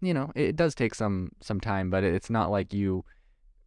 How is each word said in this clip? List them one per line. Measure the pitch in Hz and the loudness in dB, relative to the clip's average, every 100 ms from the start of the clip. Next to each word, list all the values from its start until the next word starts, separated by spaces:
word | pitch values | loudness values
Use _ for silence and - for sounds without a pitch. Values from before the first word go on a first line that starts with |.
you | 185 | -2
know, | 156 139 | 0 -2
it, | 131 147 | 0 0
it | 156 | 2
does | 170 | 0
take | - 117 - | 2 -2 0
some, | 107 95 90 - | -2 -2 -4 -8
some | - 101 | -6 -4
time, | - 98 92 | -2 -2 0
but | 95 | 2
it, | 95 | 2
it's | 92 - | 2 0
not | 113 87 | 0 2
like | 101 87 | 0 0
you, | 101 98 92 - - _ _ - - | 0 0 0 -4 -16 _ _ -20 -20